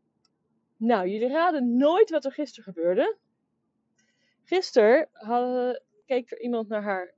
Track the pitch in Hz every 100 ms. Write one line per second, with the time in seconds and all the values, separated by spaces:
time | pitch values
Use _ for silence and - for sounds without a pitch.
0 | _ _ _ _ _ _ _ _ 226 214
1 | 180 214 247 302 349 311 247 247 285 370
2 | 427 320 269 - 294 - 196 170 170 185
3 | 370 440 _ _ _ _ _ _ _ _
4 | _ _ _ _ _ 359 - 247 214 262
5 | - _ 214 240 247 247 247 240 - _
6 | _ 254 240 - 240 233 214 214 208 190
7 | 180